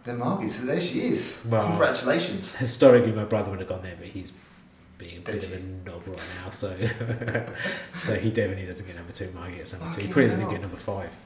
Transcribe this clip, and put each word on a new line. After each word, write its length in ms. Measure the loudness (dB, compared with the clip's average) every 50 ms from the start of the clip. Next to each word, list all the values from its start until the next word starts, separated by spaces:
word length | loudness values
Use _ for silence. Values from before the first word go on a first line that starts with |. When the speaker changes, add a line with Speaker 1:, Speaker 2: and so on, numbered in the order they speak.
| -8
Speaker 1:
Then 140 | -6 -6 -2
Margie, 300 | 0 0 0 0 -2 -4
so 180 | -4 -4 -2
there 140 | 0 0 0
she 220 | 0 0 -2 0
is. 440 | 0 2 2 4 2 2 0 -2 0 2
Speaker 2:
Well, 160 | 2 4 4
Speaker 1:
Congratulations. 880 | 4 4 4 4 4 4 0 2 2 2 2 2 -2 -4 -6 -6 -8 -4
Speaker 2:
historically, 580 | -2 0 0 4 10 10 12 12 12 8 6
my 120 | 2 0 0
brother 260 | 0 0 0 0 -2
would 100 | -4 -6
have 80 | -4 -6
gone 140 | -6 -6
there, 120 | -6 -10 -12 -12
but 100 | -14 -12
he's 240 | -10 -10 -12 -12 -14 -16 -20 -20 -20 -20 -20 -20 -20 -20 -20 -20 -18 -16
being 200 | -16 -14 -14 -10
a 20 |
bit 200 | -8 -6 -4 -4
Speaker 1:
Did 40 | -4
Speaker 2:
of 80 | -6 -8
a 20 |
Speaker 1:
he? 60 | -8 -8 -10 -10 -10 -10
Speaker 2:
knob 220 | -12 -12 -10 -10
right 120 | -10 -10 -10 -10 -10 -10 -10 -10
now, 60 | -8
so, 180 | -6 -6 -4 -4
<laughs> 80 | -2 0 0 -2 0 -2 -2 -4 -2 -2 -2 -2 -2 -2 -2 -4 -6 -4 -4 -4 -4 -6 -10 -12 -10 -6
so 160 | -2 -2 -2
he 140 | 2 0 2
definitely 360 | 2 2 0 0 -2 -6 -6
doesn't 200 | -8 -10 -10 -10
get 100 | -12 -12
number 160 | -12 -12 -10
two. 160 | -8 -8 -8 -8 -8
Margie 220 | -10 -10 -10 -10
gets 160 | -12 -12 -12
number 140 | -12 -10 -8 -6 -6
two. 80 | -4
He 60 | -4 2
Speaker 1:
Fucking 40 |
Speaker 2:
probably 160 | 4 6 6 6
doesn't 120 | 4 2
Speaker 1:
hell. 80 | 0 -2
Speaker 2:
get 100 | -2 -4
number 160 | -6 -8 -10
five. 340 | -8 -6 -6 -6 -4 -6 -10 -12 -16 -20